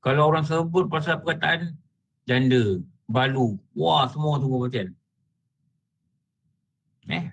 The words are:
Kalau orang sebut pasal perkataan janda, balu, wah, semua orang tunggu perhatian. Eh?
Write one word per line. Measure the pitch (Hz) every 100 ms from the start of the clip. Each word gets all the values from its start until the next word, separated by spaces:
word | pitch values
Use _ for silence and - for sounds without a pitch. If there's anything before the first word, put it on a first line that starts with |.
Kalau | - 143 151
orang | 156
sebut | 156 160 165 170 160
pasal | 156 156 160
perkataan | - 160 156 165 170 165 _ _ _ _ -
janda, | 127 131 127 107 92 - _ _
balu, | 113 131 135 120 98 _
wah, | - 160 156 131
semua | 147 151 143
orang | 139
tunggu | 127
perhatian. | 123 123 95 - _ _ _ _ _ _ _ _ _ _ _ _ _ _ _ _ _ _ _ _ -
Eh? | 85 -